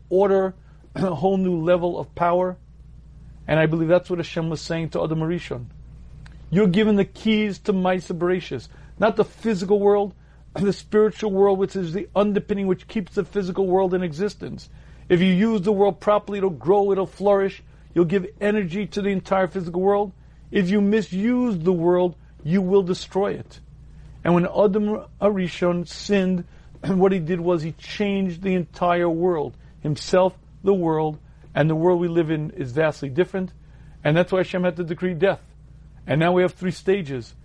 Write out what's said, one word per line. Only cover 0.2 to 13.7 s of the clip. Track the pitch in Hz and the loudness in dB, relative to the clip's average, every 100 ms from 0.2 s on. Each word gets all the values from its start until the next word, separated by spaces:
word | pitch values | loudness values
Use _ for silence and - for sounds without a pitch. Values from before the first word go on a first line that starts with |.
| 196 196 190 - - - | 4 2 0 -6 -20 -20
<clears throat> | - - | -12 -4
a | 190 | -4
whole | 147 190 190 | 0 0 2
new | 185 170 | 0 0
level | 160 180 175 - | 2 2 0 -4
of | 147 - | -8 -2
power. | 175 180 180 185 - - - - - - - - - | 0 2 0 -6 -16 -20 -20 -20 -20 -20 -20 -12 0
And | 156 | 2
I | 156 | 2
believe | 165 160 | 2 2
that's | 175 175 | 2 2
what | 175 | -6
Hashem | 160 170 165 | -6 -6 -4
was | 151 | -6
saying | - 165 160 | -6 -6 -4
to | 170 | -4
Adam | 160 160 | -2 -2
Rishon. | 160 170 - 127 117 - - - - - - - - | -2 -4 -6 -10 -12 -18 -20 -20 -20 -20 -20 -20 -2
You're | 175 208 | 2 4
given | 180 220 202 | 4 4 2
the | 190 | 0
keys | - 220 214 214 185 | -2 0 0 0 -4
to | - | -2
Ma'aser | 190 185 185 - 170 | 0 0 -2 -4 -4
Bereshis, | 175 185 - 131 - - - - | -2 -2 -4 -10 -12 -20 -18 -2
not | 220 220 | 0 0
the | |
physical | - - 226 190 190 208 | -2 -4 -4 -2 0 2
world, | 202 202 202 - - - | 4 2 0 -8 -20 -20
<clears throat> | - | -12
the | - 202 | -4 -2
spiritual | - - 214 214 - 220 | -2 0 2 2 0 -2
world, | 190 202 190 | 2 4 2
which | 190 190 | -2 -4
is | 170 | -6
the | 185 - | -6 -4
underpinning | 185 208 202 - 202 190 | 0 0 0 -2 -2 -2
which | 180 - | -2 -4
keeps | 226 175 202 | -8 -6 -6
the | |
physical | 180 202 185 190 | -4 -4 -4 -2
world | 190 | 0